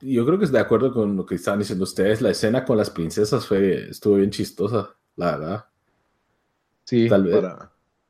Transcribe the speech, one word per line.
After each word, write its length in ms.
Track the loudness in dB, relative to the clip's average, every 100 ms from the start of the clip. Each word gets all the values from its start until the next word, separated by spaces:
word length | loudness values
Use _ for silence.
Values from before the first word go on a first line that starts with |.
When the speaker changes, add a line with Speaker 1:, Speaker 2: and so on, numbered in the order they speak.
Speaker 1:
yo 240 | -4 0
creo 140 | 2 2
que 60 | 2
estoy 140 | 2
de 40 |
acuerdo 300 | 2 2 2
con 220 | 0 -2 -2
lo 100 | -4
que 80 |
estaban 240 | -4 -2 -2
diciendo 240 | -2 -4
ustedes. 380 | -4 0 0 2
La 80 | 2
escena 340 | 2 0 0
con 140 | 0 0
las 100 | 0
princesas 580 | -4 -4 -2 0 -2 0
fue, 440 | 0 2 0 -4
estuvo 240 | -4 2
bien 160 | 4 2
chistosa, 640 | 0 -8 -4 -4 -2 -6 -12 _ -6
la 200 | -4 -2
verdad. 280 | -6 -8 -10 _ _ _ _ _ _ _ _ _ _ _
Speaker 2:
Sí, 240 | -2 0 4
Speaker 1:
Tal 160 | 4
vez. 120 | 4 2
Speaker 2:
para 360 | 0 -6 -18 _ _ _ _